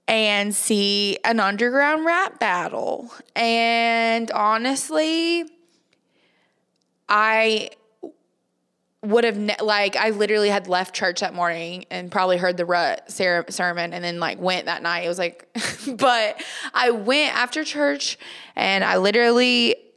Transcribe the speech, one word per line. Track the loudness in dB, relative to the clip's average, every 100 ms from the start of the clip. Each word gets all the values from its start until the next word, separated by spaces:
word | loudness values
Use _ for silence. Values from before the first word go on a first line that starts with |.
| -2
and | 2 2 0 0
see | -2 0 2 2 2 0 0
an | 0 2
underground | 2 2 0 2 2 2
rap | 0 0 0 -2
battle. | -2 0 -2 -4 -4 -6 -10 -18 -8
And | -2 0 2 2 2 2 2 2 0 -2
honestly, | 0 2 2 0 -2 -2 0 0 0 0 -2 -4 _ _ _ _ _ _ _ _ _ _ _ _ _ _ _ 0
I | 2 2 2 2 0 -6 -14 _ _ -20 -20 _ _ _ _ _ _ _ _
would | 0 2
have, | 2 0
ne-, | -2 -2
like, | 0 2 2 0
I | 0
literally | 0 0 2 2
had | 0 0
left | -2 -2
church | -4 -4 -2
that | -4
morning | -2 -2 -2 -8 -12 -12
and | -10 -4
probably | 0 2 2
heard | 2 0
the | 0
rut | 2 2 -2 -6
ser-, | -2 0 0 -2
sermon | -4 -2 -2 -6
and | -6
then, | -6 -4
like, | -4 -2
went | -2 -2 -2
that | -4
night. | -4 -4
It | -4
was | -4
like, | -4 -6 -12 -8 -6
<laughs> | -8 -10 0
but | 2 2 0 -4 -12 -12 -4
I | 0 2
went | 2 2 2 2 0
after | -2 -4
church | -4 -2 0 0 -6 -8 -14 -18 -10
and | -2 0 2
I | 2 2
literally | 2 4 4 4 4 4 2 0 -8